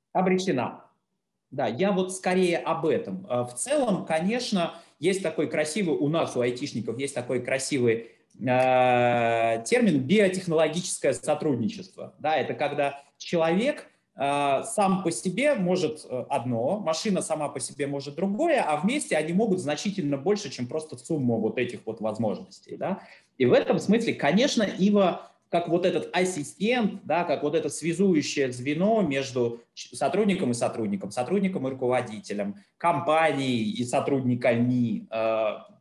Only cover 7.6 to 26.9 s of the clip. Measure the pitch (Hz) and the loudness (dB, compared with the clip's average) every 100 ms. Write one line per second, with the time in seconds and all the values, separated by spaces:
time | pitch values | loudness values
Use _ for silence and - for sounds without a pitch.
7.6 | - 143 120 113 - - _ - 123 127 | -2 0 2 2 -2 -18 _ -6 0 2
8.6 | 131 127 127 123 120 120 117 117 113 113 | 4 6 6 6 4 4 2 2 2 0
9.6 | - 240 220 147 127 214 196 185 180 160 | 2 2 4 2 4 4 4 2 0 2
10.6 | 156 175 - - 151 123 - 151 156 123 | 2 0 -6 -2 -2 0 -2 -2 0 0
11.6 | 104 92 - - - - 143 156 123 - | -2 -4 -12 -16 -18 -8 -2 0 -2 -2
12.6 | 143 143 139 - - _ - 175 160 180 | -4 -2 -2 -4 -14 _ -4 0 2 2
13.6 | 262 294 - _ _ - 139 143 143 135 | 0 -2 -10 _ _ -4 -2 0 2 0
14.6 | - - 190 185 175 165 185 180 294 247 | 0 0 2 2 0 -2 -4 0 0 2
15.6 | 180 185 151 - - 127 - 139 123 113 | 2 0 0 -4 -8 -8 -4 -4 -2 -2
16.6 | 131 208 160 160 220 180 139 156 143 123 | 0 -2 -2 -2 0 -2 -2 -4 -4 -6
17.6 | - - 139 143 139 143 196 214 339 269 | -10 -6 -6 -4 -8 -4 -4 0 2 2
18.6 | 156 147 190 285 - 156 160 180 220 180 | 2 0 0 -2 -2 -2 0 0 2 0
19.6 | 131 151 208 190 147 139 151 208 127 - | -2 -4 -4 -4 -2 -2 0 -2 -2 -8
20.6 | 123 156 156 135 - 160 123 110 107 117 | -6 -6 -8 -12 -6 -2 0 0 0 -2
21.6 | 123 104 - 107 107 104 110 92 - - | -4 -6 -10 -6 -4 -2 -2 -4 -8 -20
22.6 | - - 156 196 - - _ - 123 247 | -16 -8 -6 -6 -10 -20 _ 0 6 6
23.6 | - 190 - 226 226 117 143 185 285 240 | 4 2 4 2 2 0 2 4 4 2
24.6 | 190 - 196 202 180 - - _ _ 170 | -2 2 4 6 4 0 -8 _ _ -2
25.6 | 160 170 180 156 - 175 185 160 139 - | 2 2 2 0 -2 0 0 -2 -8 -4
26.6 | 208 254 202 | 0 2 0